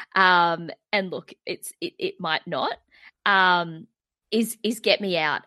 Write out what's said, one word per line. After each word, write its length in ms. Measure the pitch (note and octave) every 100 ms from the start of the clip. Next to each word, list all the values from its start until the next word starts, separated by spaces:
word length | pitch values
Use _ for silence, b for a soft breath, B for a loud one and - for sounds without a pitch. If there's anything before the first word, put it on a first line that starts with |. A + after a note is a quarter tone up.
| B
Um, 560 | - F#3 F3+ E3+ E3 E3 - _
and 180 | G#3 F#3+
look, 220 | D#3 - -
it's, 280 | - - - -
it, 140 | E3+ -
it 160 | F#3 -
might 280 | F3 D#3 -
not, 300 | D#3 - - _ b b _ -
um, 600 | G3 F#3 F3 E3+ D#3+ - _ _ _ _
is, 260 | A3 A3+ -
is 180 | G#3 A#3
Get 200 | G#3+ -
Me 180 | G3+ E3+
Out. 240 | D#3 C3